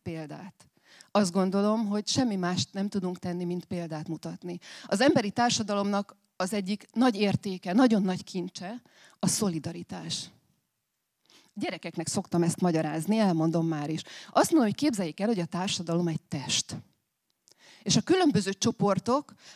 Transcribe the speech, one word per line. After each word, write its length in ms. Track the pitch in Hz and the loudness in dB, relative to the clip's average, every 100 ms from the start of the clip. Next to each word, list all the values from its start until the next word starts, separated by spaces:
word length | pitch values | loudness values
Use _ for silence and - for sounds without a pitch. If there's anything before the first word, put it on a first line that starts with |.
példát. 640 | - 160 151 147 196 - _ _ _ - - | -10 -10 -10 -14 -16 -20 _ _ _ -20 -2
Azt 220 | 202 190 | 0 2
gondolom, 540 | 185 185 196 208 220 214 | 2 0 2 2 2 0
hogy 200 | 208 208 | -2 -2
semmi 300 | - 254 196 | 0 0 0
mást 360 | 175 185 - | -2 -2 -4
nem 160 | 196 202 | -4 -4
tudunk 300 | 202 180 180 | -2 -4 -4
tenni, 260 | 180 175 | -6 -4
mint 200 | 175 175 | -4 -4
példát 440 | - 180 165 156 156 | -6 -8 -6 -8 -8
mutatni. 500 | 156 165 175 175 175 - - - | -8 -10 -12 -10 -12 -14 -16 -4
Az 140 | 196 | 2
emberi 300 | 269 277 208 | 4 4 2
társadalomnak 880 | 214 240 233 208 202 202 202 202 - _ - | 2 2 2 -2 -2 0 -2 -4 -10 _ -6
az 120 | 185 | -2
egyik 340 | 214 185 208 - | -2 -2 -4 -4
nagy 240 | - 254 202 | 2 2 4
értéke, 560 | 202 185 208 185 185 | 2 0 -2 -6 0
nagyon 300 | 185 254 220 | 4 6 4
nagy 220 | 185 185 | 2 -2
kincse 580 | - 190 180 - 180 240 - _ - _ | -6 -8 -8 -8 -12 -12 -16 _ -20 _
a 80 | 180 | -2
szolidaritás. 1040 | - 208 160 143 170 175 185 165 - - - _ _ _ _ _ _ _ _ _ _ _ | 0 0 -2 -6 -10 -12 -12 -8 -8 -10 -18 _ _ _ _ _ _ _ _ _ _ _
Gyerekeknek 540 | - 320 175 170 170 160 | -8 -6 -6 -8 -8 -4
szoktam 340 | - - 175 | -4 0 2
ezt 180 | 170 - | 2 2
magyarázni, 580 | 175 160 156 156 160 220 | 2 2 0 -2 0 2
elmondom 480 | 208 165 160 165 165 | 4 4 2 2 0
már 240 | 156 147 | -2 -4
is. 120 | 160 - - - | -6 -8 -16 -2
Azt 200 | - - | 2 4
mondom, 180 | 320 220 | 4 4
hogy 100 | - | 2
képzeljék 420 | 294 214 175 - | 0 0 -4 -2
el, 60 | 208 | -2
hogy 140 | 214 | 0
a 40 | |
társadalom 640 | 170 170 196 - 170 170 175 | -2 -4 -4 -4 -2 0 0
egy 140 | 160 - | -2 -4
test. 480 | 160 - - - - - _ _ _ _ _ _ _ - - | -8 -4 -4 -4 -10 -14 _ _ _ _ _ _ _ -20 -10
És 140 | - 226 | 0 2
a 40 | |
különböző 520 | - 370 339 262 190 | 4 4 6 4 2
csoportok, 840 | 196 240 - 196 190 - 262 - - - | 0 -2 2 2 2 2 0 -2 -14 -20